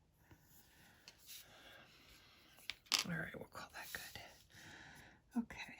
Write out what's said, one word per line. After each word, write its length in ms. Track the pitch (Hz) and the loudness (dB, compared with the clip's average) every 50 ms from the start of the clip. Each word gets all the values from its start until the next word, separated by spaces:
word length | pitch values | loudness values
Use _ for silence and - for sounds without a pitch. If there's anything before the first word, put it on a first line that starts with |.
| - - - - - - - - - - - - - - - - - - - - - - - - - - - - - - - - - - - - - - - - - - - - - - - - - - - - - - - - - - - - - | -20 -20 -20 -20 -20 -18 -18 -18 -18 -18 -18 -18 -18 -18 -18 -18 -18 -18 -18 -16 -14 -14 -14 -12 -10 -8 -8 -8 -8 -10 -14 -14 -14 -12 -12 -14 -14 -16 -16 -18 -16 -16 -16 -16 -16 -18 -18 -18 -18 -18 -16 -4 -2 -2 -2 -2 8 10 10 10 12
All 60 | 180 | 10
right, 220 | 170 160 - - - | 6 6 4 4 0
we'll 140 | - - - | -2 -6 -6
call 160 | - - - - - | -6 -6 -6 -4 -4
that 180 | - - - | -4 -2 -2
good. 1500 | - - - - - - - - - - - - - - - - - - - - - - - - - - - - - 240 | -2 -2 -2 -4 -4 -6 -6 -8 -10 -14 -16 -14 -14 -12 -10 -10 -10 -10 -10 -10 -10 -12 -12 -14 -14 -18 -16 2 4 4
Okay, 320 | 233 - - - - - - | 4 4 2 -4 -4 -4 -6